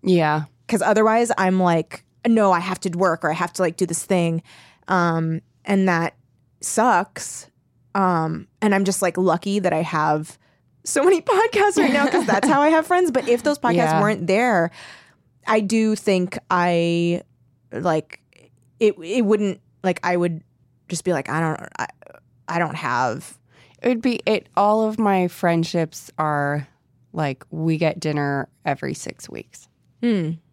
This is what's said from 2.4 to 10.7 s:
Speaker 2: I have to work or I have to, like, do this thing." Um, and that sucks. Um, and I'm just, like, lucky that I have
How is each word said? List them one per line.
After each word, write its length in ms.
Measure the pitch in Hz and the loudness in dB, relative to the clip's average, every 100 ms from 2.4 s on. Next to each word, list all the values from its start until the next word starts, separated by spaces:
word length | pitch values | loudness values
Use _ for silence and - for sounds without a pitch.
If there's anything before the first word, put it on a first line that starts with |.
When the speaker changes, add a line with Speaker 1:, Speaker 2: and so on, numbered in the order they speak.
| 202 | 4
Speaker 2:
I 80 | 175 | 2
have 200 | 180 185 | 0 -6
to 80 | 190 170 | -6 0
work 300 | 185 160 165 | 0 0 -2
or 60 | |
I 20 | |
have 180 | 160 175 | -2 -4
to, 100 | - | -2
like, 140 | 180 170 | -2 0
do 100 | 175 | -4
this 160 | 170 | -4
thing." 400 | - 185 170 165 - - - _ - | -2 0 0 -2 -6 -20 -20 _ -2
Um, 540 | 185 175 165 160 160 _ _ - | 0 2 0 -2 -4 _ _ -2
and 220 | 196 190 | 0 2
that 240 | 170 165 _ _ _ _ _ | 0 -2 _ _ _ _ _
sucks. 880 | - - 240 185 196 - - - - _ _ _ _ 202 | -6 0 2 2 0 -10 -14 -14 -18 _ _ _ _ -2
Um, 520 | 185 170 160 160 - _ | 0 0 -2 -6 -10 _
and 140 | 214 196 | 0 2
I'm 100 | 196 | 0
just, 160 | 190 | 0
like, 160 | 185 175 | -2 0
lucky 400 | 185 170 202 202 | 2 2 0 -2
that 140 | 185 | 0
I 80 | 160 | -2
have 560 | 160 160 156 151 156 - _ _ _ | -2 -2 0 0 -4 -14 _ _ _